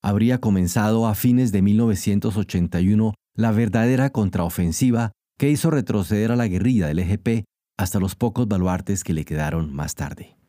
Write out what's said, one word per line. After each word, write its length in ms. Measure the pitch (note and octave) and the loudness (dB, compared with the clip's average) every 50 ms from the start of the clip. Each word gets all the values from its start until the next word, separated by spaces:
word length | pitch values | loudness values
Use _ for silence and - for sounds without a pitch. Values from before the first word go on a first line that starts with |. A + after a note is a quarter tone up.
| - | 0
habría 360 | G2+ G2+ G#2 A2 A#2+ B2+ B2+ | 0 2 2 4 2 2 2
comenzado 680 | B2+ A2+ G2 F#2 F2+ E2+ - A2+ G#2 G#2+ A2 A2+ A2+ | 2 2 2 2 2 0 0 0 0 2 2 2 0
a 80 | A2+ G#2 | 0 -2
fines 360 | G2 - B2+ A#2+ B2 B2+ A#2 | 0 2 2 4 4 2 2
de 120 | G2 G2+ F#2+ | 2 2 2
mil 140 | G2+ G#2 | 4 4
novecientos 600 | A2 A#2 A2+ G#2 - - A2 G2+ G2+ - A2 F#2 | 4 2 2 0 0 0 0 0 0 0 -2 -2
ochenta 420 | G#2 G2 - - F#2 F2 E2 - F2 | -2 -4 -2 -2 -2 -2 0 0 0
y 140 | F2+ F#2+ G#2+ | 2 2 4
uno 220 | G#2+ A2 A2 G#2 _ _ _ _ | 2 2 0 -2 _ _ _ _
la 160 | - A2+ A2+ | -2 0 2
verdadera 600 | G#2+ G#2+ A#2 A#2 G#2 A#2 A2+ A#2+ C3 B2+ C3+ C#3 | 2 2 0 0 0 0 2 2 2 2 0 0
contraofensiva 1000 | - A#2 G#2 F#2+ - F2+ F2 F2 - - F2+ E2 E2 - C3 B2+ A#2+ A#2 A#2 A2 - _ _ _ _ _ | 0 0 -2 0 0 -2 -2 -2 -2 -2 -2 -2 0 0 2 2 2 0 -2 -4 -6 _ _ _ _ _
que 100 | C#3 C#3+ | 0 0
hizo 220 | D3+ - - E3 | 0 0 0 0
retroceder 600 | D#3 C#3 G#2 - - G#2 F#2 D#2 G#2+ G#2 G#2+ A2+ | 0 0 -2 -2 -2 -2 0 0 0 0 0 0
a 40 | A#2+ | 0
la 120 | A#2+ A#2 | 0 0
guerrilla 380 | G#2+ F2+ F#2 F#2 B2 B2+ G#2+ F2 | 0 0 0 0 2 2 2 0
del 140 | D2 D2+ F2 | 0 0 -2
E 80 | F2+ | 0
G 120 | E2+ G2+ - | 0 -2 -2
P 260 | - A#2+ A2+ A#2 G#2 _ _ _ _ _ _ | 0 -2 -2 -2 -4 _ _ _ _ _ _
hasta 240 | - G2 F#2 - G#2 | -6 -6 -2 -2 -2
los 160 | F#2 F#2+ - | -2 -2 -2
pocos 320 | _ B2 A#2 - - B2 | _ -4 -2 0 -2 -2
baluartes 560 | G#2 G#2 F#2 F#2 F#2 F2+ F#2 - - G2+ F#2+ - | 0 0 0 0 0 -2 -2 -2 -4 -4 -4 -4
que 120 | - E2 | -4 -4
le 100 | D#2 D2 | -4 -4
quedaron 480 | - D#2 D2+ D2+ D2+ D#2+ E2 D#2+ D2+ C#2 | -6 -4 -4 -4 -2 -2 -4 -4 -4 -6
más 220 | C#2 D2+ D2+ - | -8 -8 -8 -8
tarde. 420 | - - - E2 - - - _ _ _ | -8 -10 -10 -10 -14 -18 -20 _ _ _